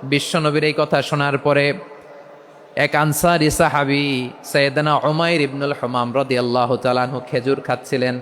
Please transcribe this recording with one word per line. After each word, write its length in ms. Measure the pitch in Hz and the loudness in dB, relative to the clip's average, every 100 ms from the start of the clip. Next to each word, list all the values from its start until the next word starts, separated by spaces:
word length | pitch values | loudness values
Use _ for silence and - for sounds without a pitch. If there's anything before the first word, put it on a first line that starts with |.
বিশ্বনবীর 600 | 135 143 - 175 151 151 | 0 -2 0 0 0 2
এই 100 | 151 151 | 0 0
কথা 240 | 151 143 | 0 0
শোনার 360 | 131 147 143 139 | 0 0 0 2
পরে 360 | 147 143 143 143 - - - - - - - - - - | 2 2 2 0 -8 -18 -20 -20 -20 -20 -20 -20 -12 -2
এক 200 | 143 151 | 0 2
আনসারী 540 | 151 143 175 170 151 | 0 2 2 4 2
সাহাবী 800 | - 165 147 143 139 143 131 127 - | 4 2 2 0 0 0 -2 -4 -10
সাইয়েদনা 520 | - 151 139 135 151 143 | -4 0 2 2 2 2
উমাইর 460 | 143 156 170 170 | 2 0 2 2
ইবনুল 320 | 143 135 139 143 | 0 -2 -4 -4
হুমাম 320 | 123 123 120 120 | -4 -2 -2 -2
রাদিয়াল্লাহু 640 | 135 123 123 123 120 123 | 0 0 0 2 2 0
তাআলা 240 | 127 123 | 0 0
আনহু 200 | 127 131 120 | -2 -4 -4
খেজুর 300 | 131 123 135 | -4 0 -2
খাচ্ছিলেন। 580 | 135 131 - 135 127 123 | -2 -6 -2 -2 -2 -2